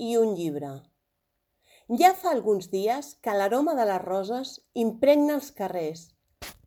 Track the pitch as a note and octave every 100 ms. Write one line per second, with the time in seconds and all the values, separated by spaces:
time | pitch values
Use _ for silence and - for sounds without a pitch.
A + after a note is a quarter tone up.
0 | A#3 A#3 A3+ F#3+ E3+ C#3+ C#3+ C#3 - _
1 | _ _ _ _ _ _ _ _ - A#3+
2 | F4+ F#4 F#4 C#4 G#3 G3+ - F#3+ G#3 C4
3 | C#4 - A#3+ G3+ G3 A#3+ D4+ C#4+ A3 F#3
4 | - F#3+ F#3+ B3 C4 - _ - A3+ A3+
5 | C#4 D4 D4 D4 C#4+ - F#3+ F3 D#3 E3
6 | - _ _ _ - -